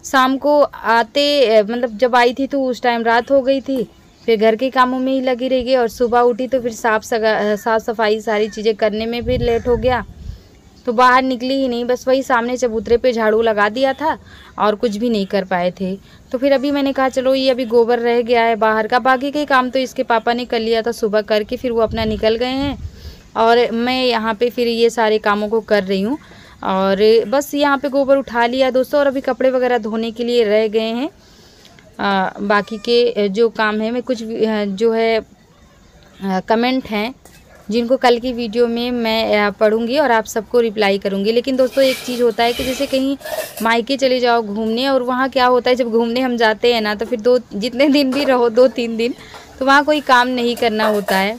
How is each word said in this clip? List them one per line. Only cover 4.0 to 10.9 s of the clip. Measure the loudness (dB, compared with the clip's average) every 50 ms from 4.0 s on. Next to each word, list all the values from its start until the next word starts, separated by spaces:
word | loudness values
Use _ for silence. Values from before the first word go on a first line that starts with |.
| _ -20 _ _ -2 0
फिर | 0 4
घर | 4 2 2
के | 2 -2 -2
कामों | 2 2 2 2 2 -2
में | -2 0 0
ही | 0
लगी | 0 0 -2 -2 0 0
रह | 0 0 0
गई | 0 2
और | 2 2 0
सुबह | 0 -2 -2 2 2 2
उठी | 4 2 2 0 -4
तो | -2 -2 -2
फिर | -2 -4 -8
साफ | -2 0 0 0 0 -2
सगा-, | -2 -4 0 0 0 0 0
अ, | 0 -2 -2
साफ | -2 -2 -2 -2 -2
सफाई | -2 -4 -4 -2 0 0 0 -2
सारी | -2 -2 -2 -2 -2 -4
चीज़ें | -4 -4 -2 -2 -2
करने | 0 -2 -2 -2 -2 -6
में | -4 -6 -6 -4
भी | -4 -2 -2
लेट | 0 0 -2 -2 0 -2
हो | -2
गया। | 0 0 0 0 -2 -4 -8 -16 -16 -14 -14 -14 -16 -18 -20 -20 -20 _ -20 _ -10 -6
तो | -4